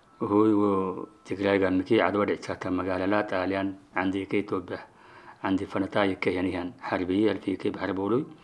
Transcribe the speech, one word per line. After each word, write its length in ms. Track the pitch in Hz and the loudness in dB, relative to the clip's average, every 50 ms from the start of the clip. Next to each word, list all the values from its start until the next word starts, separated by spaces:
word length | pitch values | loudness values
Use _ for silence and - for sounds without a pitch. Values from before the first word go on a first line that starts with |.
| _ _ - - | _ _ -10 -6
Hoy 320 | 120 107 104 104 107 110 104 | -2 2 4 6 6 6 6
wo 540 | 101 104 101 98 95 95 92 85 - - - - - - | 4 4 4 2 2 0 -2 -4 -8 -10 -14 -16 -20 -12
Tigray 340 | - 101 95 98 98 101 98 | -10 -6 -2 2 2 4 4
ga 100 | 95 92 | 4 4
miki 300 | 92 92 92 - 113 107 | 2 2 2 4 4 4
adwa 260 | 92 92 98 104 101 | 4 4 2 2 0
dhicata 460 | 98 82 - - - 92 - - 95 | 0 -2 -4 -4 -8 -8 -6 -4 -4
magaalala 520 | 90 90 90 95 92 92 92 95 104 107 104 | -2 -2 -2 -2 -2 -2 0 0 0 0 0
Taaliyaan 520 | - 101 92 92 95 95 98 98 98 95 - - - - | 0 -2 -2 -2 0 -2 -2 -2 -4 -6 -10 -16 -8 -4
andi 320 | 92 92 95 92 98 95 | -2 -2 -2 -2 -4 -4
ke 140 | - - 101 | -2 -2 -2
Itoobiya. 400 | 95 - 104 95 87 - 104 - - - - - - - - - - - - - | -2 -2 -4 -6 -4 -6 -10 -10 -10 -16 -20 -20 -20 -20 -20 -20 -20 -20 -16 -6
Andi 240 | - 98 95 92 98 | -2 0 0 0 -2
fanata 380 | - - 101 95 95 - 104 101 | -4 -4 -4 -4 -2 0 2 2
yekke 300 | 98 92 - - 101 92 | 2 0 0 0 0 0
yani 160 | 92 92 90 | 0 -2 -2
han 220 | 85 87 87 90 - - | -2 -4 -6 -8 -10 -10
harbi 480 | - - - 90 90 87 92 101 110 104 | -6 -4 -2 -2 0 0 2 2 4 2
alfi 260 | 98 92 - 98 95 | 2 0 -4 -4 -4
ke 160 | - - 104 | -2 -4 -4
bahar 220 | 92 90 92 98 95 | -4 -4 -4 -4 -2
boloy. 320 | 95 98 101 113 135 156 - - - | -2 -2 0 0 0 -2 -4 -12 -20